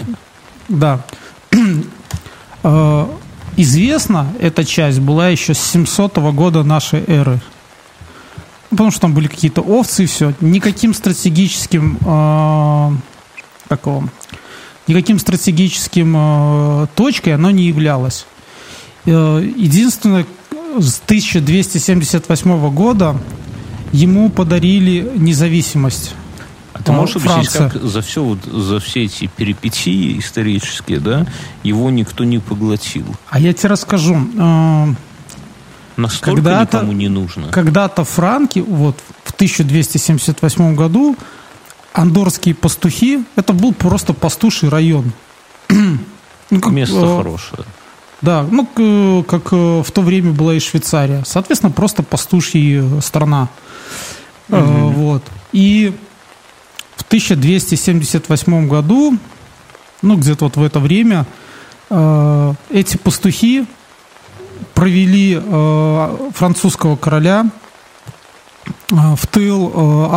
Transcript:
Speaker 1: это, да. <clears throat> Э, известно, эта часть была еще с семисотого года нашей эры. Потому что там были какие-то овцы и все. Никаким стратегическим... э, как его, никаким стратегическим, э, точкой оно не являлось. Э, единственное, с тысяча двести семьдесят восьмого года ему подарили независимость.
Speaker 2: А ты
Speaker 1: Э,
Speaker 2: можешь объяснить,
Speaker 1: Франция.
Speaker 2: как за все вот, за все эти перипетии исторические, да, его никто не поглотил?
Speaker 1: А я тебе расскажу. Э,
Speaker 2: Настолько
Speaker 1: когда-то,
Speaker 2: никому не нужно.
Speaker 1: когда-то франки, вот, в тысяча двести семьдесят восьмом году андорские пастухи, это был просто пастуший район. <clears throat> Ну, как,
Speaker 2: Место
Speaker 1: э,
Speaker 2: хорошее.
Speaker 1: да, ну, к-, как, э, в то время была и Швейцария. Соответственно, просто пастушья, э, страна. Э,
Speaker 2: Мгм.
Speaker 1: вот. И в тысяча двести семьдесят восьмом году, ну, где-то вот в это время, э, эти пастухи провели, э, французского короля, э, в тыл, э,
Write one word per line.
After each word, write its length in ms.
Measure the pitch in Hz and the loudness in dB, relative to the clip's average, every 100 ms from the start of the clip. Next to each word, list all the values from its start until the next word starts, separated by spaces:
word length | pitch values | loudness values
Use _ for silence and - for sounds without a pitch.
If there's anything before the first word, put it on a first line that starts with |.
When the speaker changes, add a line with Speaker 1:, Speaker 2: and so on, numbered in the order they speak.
Speaker 1:
это, 20 | - 226 - - - - - | -8 -12 -16 -20 -20 -20 -4
да. 360 | 170 151 127 - - - - - | 0 2 0 -6 -20 -20 -20 0
<clears throat> 100 | 226 214 156 - - - - - - - - | 2 2 0 -6 -14 -14 -14 -14 -20 -20 -4
Э, 440 | 160 156 151 151 156 - - - - - | 2 2 4 2 -2 -8 -18 -18 -4 0
известно, 680 | 147 143 240 302 - 180 139 233 | 2 2 2 0 0 -2 -2 -2
эта 240 | 170 165 | -2 -2
часть 360 | 156 - 151 131 | -2 0 0 0
была 300 | 139 156 180 | 2 2 2
еще 260 | 170 - 147 | 0 -2 -2
с 20 | |
семисотого 760 | - 175 160 - 196 170 147 | 0 0 0 0 0 0 0
года 300 | 143 175 160 | 2 2 2
нашей 400 | 147 156 - 151 - | 2 0 0 -4 0
эры. 320 | 147 135 123 - - - - - - - - - - - - - | 2 2 -2 -6 -20 -20 -20 -20 -20 -20 -20 -20 -20 -20 -20 -4
Потому 220 | 196 220 | 0 2
что 80 | - | 2
там 140 | 170 151 | 2 2
были 100 | 147 | 0
какие-то 360 | - 156 170 | 0 -2 0
овцы 420 | 180 233 233 - | 0 0 0 0
и 20 | 175 | -2
все. 280 | - 147 135 | 0 -2 0
Никаким 520 | 160 190 214 - 226 | 2 2 0 0 -2
стратегическим... 1040 | - 196 175 180 160 190 - - 165 156 - 190 | 0 -2 -2 0 2 0 -2 -2 0 0 0 0
э, 840 | 151 151 156 156 156 151 147 147 143 - - _ - - - - | 2 2 2 2 2 2 2 0 -2 -6 -20 _ -20 -20 -20 -8
как 180 | 143 143 | -6 -4
его, 160 | 139 139 - - - - - - - - | -4 -6 -10 -20 -20 -20 -20 -20 -10 -2
никаким 320 | 170 202 208 | 0 2 0
стратегическим, 960 | - 180 - 160 185 - - 175 165 160 | 0 -2 0 0 0 -2 -4 0 2 2
э, 720 | 151 147 147 147 147 147 151 | 2 2 2 2 0 0 -2
точкой 400 | - 262 233 180 | 0 0 0 -2
оно 160 | 147 180 | 2 2
не 140 | 196 | 2
являлось. 640 | 175 156 151 135 127 - - - - - - - - - 175 | 2 2 0 0 -4 -6 -14 -20 -20 -20 -20 -20 -20 -6 0
Э, 340 | 165 156 156 | 2 2 0
единственное, 840 | 202 262 170 165 240 - 214 190 156 - - 302 330 262 | -2 0 2 4 2 0 0 0 -2 -10 -14 -12 -6 -2
с 200 | 139 - | 0 -2
тысяча 420 | - 214 208 180 | 0 0 2 -2
двести 380 | 143 185 185 170 | 2 0 0 -2
семьдесят 500 | - 180 147 170 - | 0 0 2 -2 0
восьмого 400 | 165 180 170 147 | 0 2 2 0
года 460 | 143 220 208 165 143 - - - - - - - | 0 2 2 0 -2 -8 -14 -14 -14 -14 -14 -2
ему 380 | 139 180 196 214 | 2 4 4 2
подарили 840 | 185 170 175 175 196 185 175 226 247 | 0 0 2 2 2 2 0 -2 0
независимость. 960 | 160 147 165 165 - 147 135 - - - - - - - - | 0 2 2 0 0 -2 -2 -4 -10 -14 -18 -20 -20 -20 -18
Speaker 2:
А 80 | - | -6
ты 100 | - | 0
Speaker 1:
Э, 20 | 143 | 2
Speaker 2:
можешь 220 | 170 180 | 0 0
объяснить, 320 | 151 170 - | 0 0 0
Speaker 1:
Франция. 200 | 151 139 | 0 0
Speaker 2:
как 140 | - | 0
за 180 | 120 104 | -4 -4
все 220 | - 160 | -6 -4
вот, 160 | 131 98 - | -4 -4 -6
за 340 | 110 95 104 | -4 -2 -4
все 240 | - 127 | -4 -4
эти 240 | 107 - 95 | -4 -6 -10
перипетии 920 | - 101 98 113 - 90 95 76 98 | -4 -4 -4 -6 -4 -2 0 -2 -4
исторические, 800 | - - 107 101 - - - 76 | -6 -4 -2 -2 -4 -10 -6 -4
да, 260 | 76 135 175 - - - | -2 -2 -2 -6 -16 -8
его 260 | 107 107 127 | -4 -2 0
никто 320 | 123 107 - | 0 -2 -4
не 160 | 120 117 | -2 -2
поглотил? 640 | 101 104 107 104 - - 101 104 - | -4 -4 -2 -4 -6 -10 -10 -12 -4
Speaker 1:
А 100 | 131 | 0
я 120 | 170 | 2
тебе 160 | 170 202 | 2 0
расскажу. 460 | 202 - 202 160 160 127 214 | -2 0 0 2 0 0 0
Э, 480 | 170 160 160 156 151 123 - - - - - - - - - - | 2 2 2 2 0 -2 -8 -20 -20 -20 -20 -20 -20 -20 -14 -6
Speaker 2:
Настолько 380 | 120 - 143 156 | -6 -4 -2 2
Speaker 1:
когда-то, 400 | 156 190 226 226 | 2 2 0 0
Speaker 2:
никому 160 | 208 | -2
не 160 | 202 202 | -2 -2
нужно. 380 | 190 180 180 151 | -2 -4 -8 -4
Speaker 1:
когда-то 560 | 180 160 175 196 - 151 | 0 2 2 0 -2 -4
франки, 540 | - 175 269 277 185 214 | -2 0 0 0 -2 -2
вот, 300 | 160 147 139 - - - | 0 0 -2 -14 -18 -16
в 80 | |
тысяча 300 | - 190 - 143 | 0 0 2 0
двести 320 | 156 147 - | 0 0 -2
семьдесят 440 | - 156 - 143 | 0 0 0 0
восьмом 340 | 160 - 165 151 | 0 2 2 2
году 400 | 160 196 294 247 - - - - - - - | 2 2 2 0 -8 -20 -20 -20 -20 -20 -8
андорские 600 | - 170 170 185 - 180 156 | 0 2 2 0 0 -2 0
пастухи, 680 | 170 - 175 - 247 277 233 - | -2 0 -2 0 0 0 -2 -2
это 160 | 190 | 0
был 200 | 180 240 | 2 2
просто 400 | - 180 196 - | 2 0 0 -2
пастуший 560 | 147 165 - 226 - 151 | -2 -4 0 -2 0 0
район. 420 | 156 165 151 123 110 - - - - - | 2 2 2 -2 -6 -18 -20 -20 -16 -2
<clears throat> 800 | 196 202 139 98 - - - - | 0 2 -2 -6 -18 -20 -20 -2
Ну, 100 | 190 | 0
как, 100 | 214 | 0
Speaker 2:
Место 220 | 135 123 190 | 0 0 0
Speaker 1:
э, 220 | 175 175 | 0 0
Speaker 2:
хорошее. 460 | - 82 - - - - - - - - | -4 -8 -12 -16 -16 -20 -20 -20 -20 -4
Speaker 1:
да, 240 | 160 160 143 | 0 0 0
ну, 160 | 240 240 | 0 0
к-, 580 | 233 220 208 196 185 - | 0 2 4 2 2 0
как, 200 | 175 - | -4 0
э, 320 | 180 170 165 - | 0 2 0 0
в 60 | |
то 100 | 202 | 0
время 300 | 180 190 175 | 2 2 2
была 220 | 151 160 160 | 2 2 0
и 40 | |
Швейцария. 640 | - 160 - 156 139 139 127 | -2 -4 -2 0 0 -2 -4
Соответственно, 460 | 180 190 294 190 | -6 -2 0 0
просто 300 | 143 202 - | 2 -2 -2
пастушья, 760 | 147 135 - 180 - 160 147 143 | -4 -4 0 0 0 0 2 2
э, 200 | 135 147 | 0 -2
страна. 480 | - 156 151 143 123 - - - - - - - - - - | -2 -2 0 0 -2 -6 -20 -20 -16 -16 -14 -18 -20 -20 -2
Э, 100 | 202 | 2
Speaker 2:
Мгм. 280 | 147 147 147 | 2 2 2
Speaker 1:
вот. 300 | 143 151 139 - - - | 0 0 -2 -4 -18 -4
И 400 | 196 196 214 202 202 - - - - - - - - - - | 2 4 4 0 -4 -16 -20 -20 -20 -20 -20 -20 -20 -20 -16
в 60 | - | 0
тысяча 240 | 220 - 160 | 0 2 2
двести 400 | 139 185 - 156 | 2 2 0 -2
семьдесят 540 | - 170 147 165 - | 0 0 0 -4 0
восьмом 380 | 151 - 165 151 | 0 2 2 2
году, 480 | 147 151 254 294 240 - - - - - - - - | 0 2 2 2 0 -4 -20 -20 -20 -20 -20 -20 -2
ну, 140 | 190 196 | 2 4
где-то 300 | 139 147 147 | 2 2 0
вот 100 | 147 | 2
в 60 | |
это 160 | 151 151 | 0 2
время, 460 | 139 190 233 185 127 - - - - - - | 2 4 4 2 -2 -8 -20 -20 -20 -20 -4
э, 640 | 190 156 151 147 147 143 143 - | 2 4 4 2 2 0 -2 -2
эти 240 | 214 185 - | -2 0 -2
пастухи 680 | - - 196 - 226 262 233 - - - _ - - - 370 - - | -2 0 -2 2 2 0 -2 -10 -20 -20 _ -20 -20 -20 -20 -18 -6
провели, 640 | - 185 180 185 196 196 170 | 0 2 4 4 4 2 0
э, 840 | 214 156 156 156 156 156 156 - 269 | -2 0 2 2 0 0 -2 -4 -8
французского 640 | - 180 175 190 - 156 143 | -2 0 2 0 0 -2 0
короля, 540 | 156 151 165 202 226 - - - - - - - - - - - - - - | 0 0 2 2 0 -4 -18 -20 -20 -20 -20 -20 -20 -20 -20 -20 -18 -16 -2
э, 40 | 165 156 147 | 2 2 2
в 120 | - | 0
тыл, 420 | 214 202 196 180 | 0 2 0 -2
э, 380 | 170 151 151 156 | 0 2 2 2